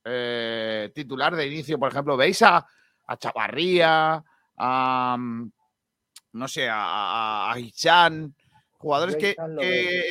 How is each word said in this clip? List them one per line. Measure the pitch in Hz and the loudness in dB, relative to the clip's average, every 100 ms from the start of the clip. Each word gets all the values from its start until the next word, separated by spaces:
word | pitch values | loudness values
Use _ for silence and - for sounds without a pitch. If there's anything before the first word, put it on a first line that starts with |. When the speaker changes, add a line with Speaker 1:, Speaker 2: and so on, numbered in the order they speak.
Speaker 1:
eh, | 113 123 120 120 117 113 110 110 104 - | -6 -4 -4 -4 -4 -4 -4 -4 -6 -10
titular | 139 131 151 170 | -8 0 0 0
de | 139 | -4
inicio, | 156 139 151 | -6 -6 -2
por | 135 | -2
ejemplo, | 135 147 131 | -2 -2 2
¿veis | 147 190 | 2 6
a, | 214 175 - _ _ _ - | 6 6 0 _ _ _ -12
a | - | -10
Chavarría, | - 117 107 127 180 180 165 160 156 160 - _ _ - | -8 -4 -4 -2 2 4 6 4 2 0 -6 _ _ -6
a, | 123 131 131 127 127 123 | -2 0 0 0 0 -2
mm, | 123 117 117 _ _ _ _ _ _ - _ | -4 -8 -10 _ _ _ _ _ _ -20 _
no | 113 135 | -12 -10
sé, | - 127 | -4 -2
a, | 110 | -2
a, | 98 95 98 110 110 107 98 | -2 -2 -2 -2 -4 -4 -4
a | 120 | -4
Hichan, | 117 - 165 170 170 156 151 - _ _ _ _ | -8 -4 4 6 6 2 -10 -14 _ _ _ _
jugadores | 156 143 175 220 | -2 0 0 -2
Speaker 2:
Yo | |
Speaker 1:
que, | 202 | -2
Speaker 2:
Hichan | 185 160 156 | -4 -6 -4
lo | |
Speaker 1:
que | 185 | -2
Speaker 2:
veo. | 180 180 180 170 | 0 0 -2 -4